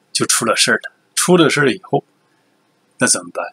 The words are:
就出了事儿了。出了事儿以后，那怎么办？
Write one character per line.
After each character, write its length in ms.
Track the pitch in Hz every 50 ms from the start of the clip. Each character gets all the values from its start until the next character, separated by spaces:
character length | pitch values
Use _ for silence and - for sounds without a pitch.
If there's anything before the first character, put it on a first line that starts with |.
| _ _
就 140 | - - 120
出 200 | - - - 120
了 100 | 110 92
事 160 | - - 127
儿 40 | 110 - -
了。 80 | - _ _ _ _ -
出 200 | - - - 180
了 140 | 170 160 127
事 100 | - 147
儿 120 | 143 127
以 80 | 101 92
后， 220 | - - 143 - - _ _ _ _ _ _ _ _ _ _ _ _ _ _ _ _ _ _ -
那 80 | 127
怎 160 | 117 - 98 90
么 80 | 87 -
办？ 100 | - 85 -